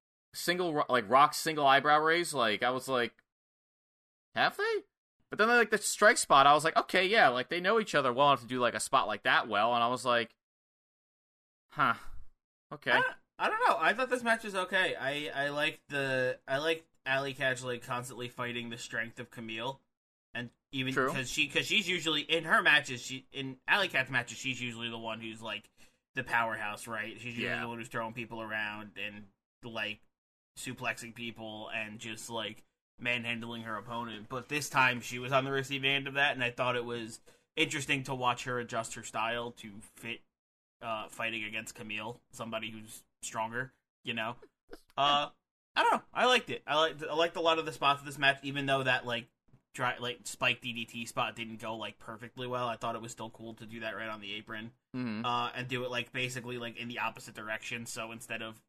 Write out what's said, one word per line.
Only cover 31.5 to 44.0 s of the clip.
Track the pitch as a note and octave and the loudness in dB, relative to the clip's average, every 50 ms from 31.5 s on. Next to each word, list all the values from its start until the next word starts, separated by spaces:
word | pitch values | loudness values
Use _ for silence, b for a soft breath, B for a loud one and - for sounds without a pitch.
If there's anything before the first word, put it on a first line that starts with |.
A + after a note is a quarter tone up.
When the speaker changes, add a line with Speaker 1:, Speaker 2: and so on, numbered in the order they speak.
| G#2+ G#2+ G#2+ - | -10 -10 -8 -6
Speaker 2:
and | - A2+ G#2+ G#2+ G#2+ - | -6 -6 -6 -6 -8 -10
just, | A2+ A#2 A2 - - - | -10 -10 -10 -10 -10 -8
like, | A#2 A2+ G#2+ G#2 A2 - - _ _ _ _ _ _ - | -6 -6 -6 -6 -8 -12 -18 _ _ _ _ _ _ -6
manhandling | A#2 B2 A#2+ A#2+ A2+ A#2 A#2+ A2+ A#2 A#2 A#2 A2+ | -2 -2 -2 -2 -2 -4 -6 -6 -6 -8 -10 -10
her | A2+ A2+ A2 | -8 -6 -8
opponent. | G#2 G2+ A#2+ A#2 A#2 A#2+ A2+ G#2+ G#2 G#2 - | -8 -6 -6 -8 -6 -6 -8 -10 -12 -10 -8
But | C3 B2 A2+ - | -8 -8 -6 -4
this | D3 D3 C#3+ | -4 -4 -4
time | - - C#3 B2+ B2+ B2 A#2+ | 0 2 4 4 4 4 0
she | A2 - B2 B2 | -4 -8 -8 -6
was | B2 B2+ | -4 0
on | C#3 C3 C3 | 2 2 2
the | C#3 | 2
receiving | C3+ C3+ C3 C3+ C#3 C3+ C3+ C3+ | -2 -2 -2 -4 -4 0 0 2
end | C#3 C#3 C3+ | 2 2 0
of | C#3 C3+ | -2 0
that, | C#3 C#3+ D3 B2+ | 2 2 2 2
and | C3 B2 | 0 -2
I | A#2+ | -2
thought | - - B2+ B2 B2 | -2 0 0 0 0
it | A#2+ A#2 | 0 -2
was | A#2+ A#2+ A#2+ A2+ A2+ - - b b b b b b _ | -4 -6 -6 -6 -10 -12 -16 b b b b b b _
interesting | D#3+ D#3+ C#3+ D#3 D3 C3 - C#3+ C3+ C3 | 0 0 0 0 -4 -2 -2 -2 -2 -2
to | C#3+ C3+ | -4 -4
watch | B2+ B2 B2 A#2+ - - | 0 0 0 0 0 -2
her | C3 B2 | -4 -4
adjust | B2 A#2 A2 B2 A2+ A2+ - - | -4 -4 -4 -4 -4 -4 -4 -8
her | A#2 A2 | -12 -12
style | - - A2+ A2 A2+ A#2+ A#2+ A#2+ A#2+ A#2 - | -6 -4 -2 -2 -2 -2 -4 -6 -8 -10 -12
to | - G#2+ G2 G#2 - - _ | -16 -16 -16 -16 -18 -20 _
fit, | - - A#2 A#2 A2 - _ _ _ _ _ _ _ _ _ _ _ | -14 -10 -10 -10 -12 -14 _ _ _ _ _ _ _ _ _ _ _
uh, | A#2 A2+ A2 G#2+ G#2 - | -6 -6 -6 -6 -6 -8
fighting | - - A#2 A2+ A2+ A2+ G#2+ | -6 -4 -4 -4 -4 -4 -6
against | G#2+ A2+ A2 G#2+ - - | -6 -6 -8 -8 -8 -12
Camille, | - A2+ G#2+ G#2 G#2+ G#2+ A#2 B2 - _ _ | -12 -10 -8 -8 -6 -6 -8 -10 -12 _ _
somebody | - - A#2 A2+ A2+ A2 A2 A2+ | -12 -10 -8 -6 -6 -6 -8 -8
who's | A2+ A2 G#2+ A2+ - - - _ _ _ | -10 -12 -14 -16 -18 -20 -20 _ _ _
stronger, | - - - A2+ A2 A2+ A#2 B2 C3 C3 - _ _ _ _ _ | -12 -8 -4 -4 -4 -2 -4 -6 -6 -6 -10 _ _ _ _ _